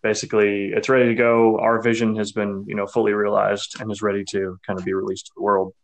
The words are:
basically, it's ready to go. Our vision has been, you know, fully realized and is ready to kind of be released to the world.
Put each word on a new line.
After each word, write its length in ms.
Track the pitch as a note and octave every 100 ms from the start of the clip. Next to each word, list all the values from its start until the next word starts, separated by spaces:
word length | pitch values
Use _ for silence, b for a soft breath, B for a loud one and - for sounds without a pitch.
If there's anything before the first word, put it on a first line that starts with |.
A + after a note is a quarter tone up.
basically, 680 | A2 G#2+ - A2 G#2 G2+ G2
it's 200 | A2 -
ready 200 | C3 A#2+
to 60 | A2+
go. 440 | A#2+ A#2 A2+ G#2+
Our 220 | A2+ A2+
vision 340 | A#2 A2+ A2+ G#2+
has 160 | G#2
been, 340 | A2 G2+ G2 G2+
you 60 | G#2
know, 120 | G2+
fully 260 | A#2+ A2
realized 600 | G#2 G#2 G#2 G#2 G2+ - -
and 120 | A2
is 100 | G2+
ready 220 | G#2+ G2+ G2
to 260 | G2+ F#2+ F2+ -
kind 140 | F#2+
of 60 | F#2
be 80 |
released 340 | F#2+ F#2+ F#2+ -
to 40 | -
the 80 |
world. 300 | G2+ G2 F#2+ -